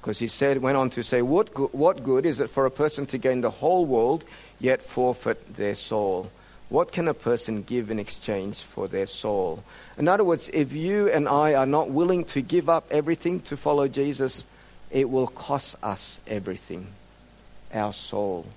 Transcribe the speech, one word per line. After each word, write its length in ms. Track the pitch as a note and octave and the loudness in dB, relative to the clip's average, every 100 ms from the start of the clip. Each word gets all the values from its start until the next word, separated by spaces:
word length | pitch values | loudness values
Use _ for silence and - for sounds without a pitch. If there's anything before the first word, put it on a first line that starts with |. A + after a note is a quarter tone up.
'Cause 160 | - G#2+ | -6 -4
he 80 | A#2 | -4
said, 340 | - C#3 C3+ | 2 2 4
went 160 | C3 C#3 | 4 4
on 140 | C3 | 2
to 120 | B2 | -2
say, 200 | A2+ B2+ | 0 2
"What 280 | B2 E3 A3 | 4 2 2
go-, 180 | C#3 C3+ | 0 -2
what 300 | C3+ D#3+ F3 | 4 2 2
good 220 | C3 C3 D#3+ | 2 2 2
is 140 | C3 | 0
it 120 | B2 | -2
for 160 | - C3+ | 2 0
a 40 | |
person 360 | C3 D3+ D3 C#3 | 2 0 0 -6
to 100 | C3 | -2
gain 240 | C3 B2+ | 0 0
the 80 | A#2 | -2
whole 360 | - D#3 F#3 D#3+ | 0 2 2 4
world, 380 | A#2+ A#2 D#3+ - - - - | 4 4 0 -4 -20 -20 -4
yet 240 | B2+ C3 | 0 0
forfeit 760 | - - B2+ A#2+ A#2 A2 - G2+ | -2 0 0 0 -2 -4 -6 -4
their 160 | G#2 | -4
soul? 560 | G2+ - G#2+ G2+ F#2 G2 - - - - | -4 -4 -2 0 -2 -6 -16 -20 -20 -2
What 220 | C#3+ F3 | 0 0
can 160 | - B2+ | 0 -2
a 60 | - | -2
person 480 | - A#2+ - G#2+ | 0 0 -2 -6
give 260 | F#2+ A#2+ G#2+ | -4 -4 -2
in 80 | A2 | -6
exchange 640 | G2+ - - G2+ G2 - | -6 -8 -4 -4 -4 -10
for 260 | - - F#2+ | -12 -8 -4
their 200 | F#2+ F#2+ | -2 -4
soul?" 560 | - G#2+ G2+ F#2 E2+ - - - - | -4 -2 0 0 -4 -12 -20 -20 -2
In 100 | D3+ | 2
other 160 | G3+ | 4
words, 260 | F#3+ E3 - | 4 2 0
if 200 | E3 C#3 | 0 0
you 380 | C#3+ E3+ G#3 G3+ | -2 0 2 4
and 160 | D#3 D3 | 2 2
I 280 | C#3+ D3+ C#3 | 4 4 4
are 100 | C3+ | 4
not 240 | D3 C#3 | 2 2
willing 340 | C#3 F3 F#3 E3 | 2 2 2 0
to 160 | C#3+ | -4
give 280 | B2 F3 D#3+ | 0 0 4
up 160 | D#3+ - | 2 2
everything 480 | D3 D3+ E3 F3 F3+ | 0 0 -2 -2 -4
to 160 | - C#3+ | -6 -4
follow 300 | D3 C#3+ C#3 | 2 2 2
Jesus, 580 | C#3 C#3+ B2+ C3 - - - - - - | 0 -2 0 -2 -4 -12 -20 -20 -20 -4
it 180 | C3+ C3 | 0 2
will 180 | C3 B2+ | 2 0
cost 480 | - - C#3 - - | -4 -4 -4 -4 -6
us 380 | G#2+ F#2+ - - - | -6 -6 -8 -12 -8
everything, 600 | G#2+ F#2+ F#2 - F2+ F#2+ G2 - - - - - - - | -6 -6 -10 -10 -12 -12 -18 -20 -20 -20 -20 -20 -18 -10
our 180 | A2 G#2 | -4 -4
soul. 540 | G2+ - G2+ G2+ F2+ F2+ | -6 -6 -4 -2 -4 -8